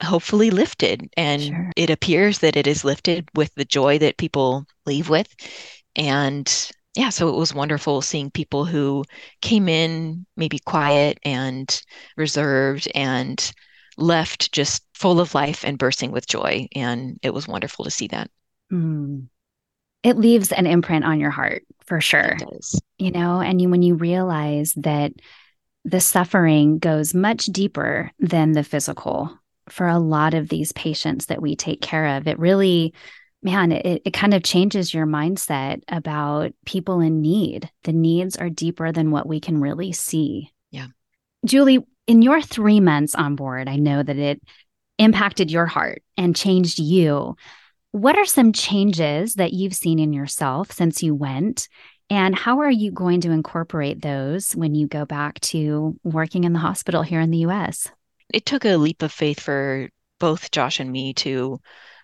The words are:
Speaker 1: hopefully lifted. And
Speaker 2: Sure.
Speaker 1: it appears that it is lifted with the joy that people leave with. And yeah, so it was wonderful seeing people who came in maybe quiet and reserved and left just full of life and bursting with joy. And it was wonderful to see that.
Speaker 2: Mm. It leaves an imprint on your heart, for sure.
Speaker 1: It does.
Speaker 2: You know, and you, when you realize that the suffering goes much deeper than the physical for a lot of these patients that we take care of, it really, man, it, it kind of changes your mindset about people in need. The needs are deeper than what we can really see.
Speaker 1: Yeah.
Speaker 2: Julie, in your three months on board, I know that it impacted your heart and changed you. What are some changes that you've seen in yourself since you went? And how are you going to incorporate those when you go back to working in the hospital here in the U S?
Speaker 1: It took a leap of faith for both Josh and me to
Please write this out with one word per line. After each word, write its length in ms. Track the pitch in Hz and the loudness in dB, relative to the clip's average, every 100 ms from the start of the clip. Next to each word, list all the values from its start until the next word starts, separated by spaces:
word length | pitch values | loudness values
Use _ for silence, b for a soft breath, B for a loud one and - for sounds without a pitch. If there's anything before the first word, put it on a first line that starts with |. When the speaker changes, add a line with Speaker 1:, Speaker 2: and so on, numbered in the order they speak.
Speaker 1:
hopefully 480 | 165 170 - 208 220 | -2 -2 2 2 4
lifted. 580 | 185 311 - - 123 - - | 4 0 0 -2 -2 -6 -4
And 260 | 151 143 | -2 -2
Speaker 2:
Sure. 300 | 147 170 180 | -4 -6 -6
Speaker 1:
it 160 | 165 165 | -2 -2
appears 480 | 156 190 165 208 196 | 0 0 2 2 2
that 160 | 160 | 2
it 120 | 147 139 | 2 0
is 160 | 151 | 0
lifted 440 | 139 139 - 170 156 | -2 -2 -2 -2 -2
with 180 | - 151 | -2 -2
the 100 | - | -2
joy 340 | 135 143 135 147 | -4 2 2 4
that 200 | 151 - | 2 0
people 480 | 160 143 131 135 147 _ | -4 0 0 0 -6 _
leave 240 | - 143 160 | -4 -4 0
with. 260 | 156 214 - B B B B _ - | 0 0 -10 B B B B _ -4
And 760 | 151 139 139 143 135 - - - _ | -2 0 -2 -4 -4 -4 -4 -12 _
yeah, 140 | - 254 | -4 -2
so 200 | 185 165 | 0 0
it 80 | 131 | 0
was 180 | 160 | -2
wonderful 480 | 143 147 147 - 139 | -2 -4 -2 -2 -2
seeing 280 | - 156 139 | -2 -6 -6
people 360 | - - 139 170 | -6 -4 -4 -2
who 380 | 156 139 139 143 B B B | 0 0 -2 -6 B B B
came 280 | - 220 185 | 0 2 4
in 580 | 160 165 160 160 165 185 - | 2 0 -2 -6 -8 -12 -6
maybe 240 | 160 151 | -4 -4
quiet 580 | - 160 143 143 147 - | -4 0 2 4 2 0
and 580 | 143 127 131 131 135 - - B B - | -4 -4 -4 -6 -6 -8 -8 B B -6
reserved 720 | 151 147 147 135 135 139 - | -4 -2 0 2 0 -2 -4
and 580 | 139 135 131 127 135 - - b b b - | -4 -2 -2 -4 -6 -8 -10 b b b -2
left 560 | 165 165 160 - - | 0 2 0 -4 -4
just 320 | 156 143 - _ | -2 -2 -4 _
full 260 | - 190 170 | -2 2 4
of 140 | 175 | 2
life 300 | 139 143 170 | 0 -2 -4
and 140 | - 139 | -6 -2
bursting 340 | 131 - 127 | -2 -2 -4
with 140 | 127 - | -6 -4
joy. 420 | - - - - | -4 -2 -4 -6
And 440 | 139 123 120 127 - | -6 -4 -6 -8 -6
it 100 | 131 | -6
was 160 | - - | -6 -8
wonderful 360 | 101 110 - - | -8 -8 -10 -8
to 40 | |
see 180 | - 104 | -8 -6
that. 220 | - - _ _ _ - | -8 -10 _ _ _ -6
Speaker 2:
Mm. 580 | 180 160 151 143 139 127 _ _ _ _ _ _ _ | -4 -2 -4 -6 -10 -12 _ _ _ _ _ _ _
It 160 | 240 233 | 0 4
leaves 340 | 233 233 190 | 6 4 4
an 140 | - 170 | 0 4
imprint 400 | 175 170 160 151 | 4 2 0 2
on 120 | 156 | 0
your 120 | 147 | 0
heart, 340 | 143 147 - _ _ - | -2 -4 -4 _ _ -6
for 140 | 165 | -2
sure. 360 | - 143 - - | 2 2 2 -2
Speaker 1:
It 80 | - | -8
does. 300 | - - - - - | -14 -6 -6 -6 -6
Speaker 2:
You 120 | 185 | -4
know, 300 | 175 175 180 | -2 0 0
and 200 | 185 185 | 0 2
you, 100 | 180 | 4
when 120 | 180 | 4
you 120 | 175 | 4
realize 800 | 170 170 180 185 156 151 147 151 - | 4 0 0 0 -2 -2 -2 -2 -2
that 360 | 151 147 147 - b b b b _ _ | -2 0 -2 -6 b b b b _ _
the 160 | - 185 | -4 0
suffering 800 | - 185 180 190 165 151 147 156 | 2 2 2 4 6 6 6 4
goes 360 | 165 156 156 | 2 0 0
much 320 | 180 202 226 - | 0 0 0 -4
deeper 640 | 190 196 147 160 147 180 - | -2 -2 -2 -2 -2 -6 -4
than 340 | 165 165 156 | 0 2 4
the 120 | 151 | 2
physical 720 | 143 147 - - - 143 151 - _ _ - | 0 -4 -4 -6 -6 -4 -6 -10 _ _ -16
for 200 | - 180 | -2 2
a 100 | 170 | 2
lot 360 | 160 151 156 | 2 2 2
of 140 | 160 156 | 0 -2
these 240 | 160 151 | -4 -4
patients 540 | - - 156 - - - | -6 -6 -4 -4 -4 -6
that 140 | - | -4
we 160 | 147 - | -4 -4
take 240 | 170 - | -6 -6
care 360 | - 160 151 139 | -4 -2 0 -2
of, 100 | 156 | -2
it 100 | 156 | 0
really, 540 | 170 196 190 175 165 B B B B _ | 2 4 4 4 0 B B B B _
man, 300 | 185 196 170 | -2 2 2
it, 300 | - 180 170 | 0 -2 -2
it 80 | 190 | -4
kind 220 | - 202 | 0 2
of 80 | 196 | 2
changes 500 | - 180 202 196 175 | 2 2 2 0 -2
your 140 | 160 156 | -2 0
mindset 760 | 151 160 190 - 139 135 - - | 0 -2 -2 -4 -4 -4 -6 -6
about 640 | 170 156 151 147 147 156 - - | -6 -4 -4 -2 -2 -4 -8 -8
people 340 | 190 196 180 | -6 -2 2
in 200 | 165 160 | 2 2
need. 500 | 151 208 180 - 165 _ | 2 2 0 -6 -14 _
The 80 | - | -2
needs 440 | 160 165 170 185 - | 2 4 2 -2 -6
are 140 | 175 | -6
deeper 420 | 160 165 170 165 | -4 -6 -4 -4
than 180 | 160 156 | 0 0
what 160 | 147 160 | 0 -2
we 140 | 156 | -6
can 200 | - 151 | -2 -2
really 320 | 143 160 190 | -2 -4 -6
see. 600 | 165 - 160 143 - 147 _ _ | -6 -4 -2 -2 -4 -12 _ _
Speaker 1:
Yeah. 180 | 143 131 _ _ _ _ - | -16 -16 _ _ _ _ -8
Speaker 2:
Julie, 360 | 226 269 269 254 - _ - | 2 6 6 6 2 _ 6
in 160 | 233 | 8
your 180 | 240 311 | 8 6
three 380 | - - 208 208 | 0 0 4 6
months 380 | 180 147 151 - | 6 4 0 0
on 180 | 147 | -2
board, 340 | 143 135 127 131 | -2 -4 -6 -4
I 80 | 139 | 0
know 240 | 147 143 | 2 2
that 160 | 143 139 | 0 -2
it 240 | 143 143 _ b b _ _ - | -2 -4 _ b b _ _ 4
impacted 520 | 220 208 202 - 165 | 6 6 2 0 0
your 160 | 165 170 | 2 0
heart 360 | 151 73 - _ - | 0 -4 -6 _ -2
and 200 | 175 165 | 0 2
changed 420 | 196 185 170 - | 2 2 2 0
you. 580 | 151 185 160 143 123 - B B B B _ | 2 4 4 2 -4 -10 B B B B _
What 260 | 208 247 392 | 0 2 4
are 100 | 392 | 2
some 260 | - 233 | 6 4
changes 800 | 208 - 196 202 165 151 147 220 | 4 0 2 2 2 0 0 -2
that 180 | 196 170 | -2 -2
you've 220 | 180 190 | -2 -4
seen 240 | 190 170 160 | -2 0 2
in 140 | 151 | 2
yourself 580 | 143 143 - 139 135 202 | -2 -4 -4 -4 -4 -6
since 320 | - 170 - | -2 -2 0
you 120 | 165 | -2
went? 540 | 147 143 135 208 - - b b b - | -2 -4 -4 -4 -4 -10 b b b -4
And 280 | 202 190 190 | 0 2 0
how 240 | 262 262 | 0 0
are 100 | 294 | 2
you 220 | 233 208 | 2 0
going 300 | 185 180 175 | -2 2 2
to 100 | 170 | 2
incorporate 720 | 160 156 165 165 165 143 156 | 0 -2 -6 -4 -4 -4 -4
those 500 | 147 139 135 180 - | -4 -4 -4 -4 -4
when 240 | 165 160 151 | -2 0 0
you 100 | 147 | -2
go 180 | 151 | -4
back 360 | 147 143 147 - | -6 -6 -6 -6
to 580 | - 160 151 151 156 - | -6 -2 -2 0 -2 -4
working 400 | 170 160 160 180 | -4 -2 0 0
in 80 | 175 | 2
the 80 | 170 | 2
hospital 420 | 170 185 - 170 | -2 -4 -2 -2
here 180 | 160 165 | 0 0
in 100 | 160 | 0
the 80 | 165 | 0
U 120 | 165 | 0
S? 400 | 196 - - - _ _ _ - | -2 -4 -8 -12 _ _ _ -6
Speaker 1:
It 140 | 220 - | -4 -2
took 180 | 277 | 0
a 120 | 220 175 | 2 4
leap 260 | 151 160 | 2 0
of 100 | 156 | -6
faith 280 | - 151 147 | -2 -2 -2
for 480 | - 139 139 135 127 _ _ - | -4 -4 -2 -4 -8 _ _ -4
both 300 | 165 160 - | -2 -2 -4
Josh 280 | 151 120 - | -2 -2 -2
and 140 | 131 | -6
me 220 | 131 135 | -6 -6
to 440 | 131 143 131 127 117 B B B B | -6 -4 -4 -4 -8 B B B B